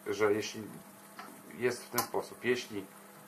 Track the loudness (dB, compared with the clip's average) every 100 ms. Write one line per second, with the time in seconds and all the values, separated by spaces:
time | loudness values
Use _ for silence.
0 | -4 4 6 6 0 -6 -8 -12 -16 -20
1 | -18 -14 -14 -14 -14 0 0 0 -2 -2
2 | 0 0 -2 -2 2 2 2 -6 -8 -16
3 | -18 -18